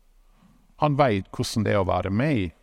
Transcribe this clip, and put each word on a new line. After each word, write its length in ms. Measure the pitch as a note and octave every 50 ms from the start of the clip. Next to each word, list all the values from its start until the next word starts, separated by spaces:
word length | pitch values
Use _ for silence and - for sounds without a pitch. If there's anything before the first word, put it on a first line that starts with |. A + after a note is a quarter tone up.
| _ _ _ _ _ _ _ _ _ - - _ _ _ _ - -
Han 120 | D3+ C#3+ C3+
vet 280 | D3 C3 G#2 G2 F#2 -
hvordan 360 | - - B2+ - - - G#2 G#2
det 80 | G#2+
er 80 | G#2 F#2+
å 40 | F2+
være 240 | F2+ F2+ F#2 F#2+
meg. 440 | G2 G#2 B2+ D#3 D3+ A#2 F#2+ E2+ - _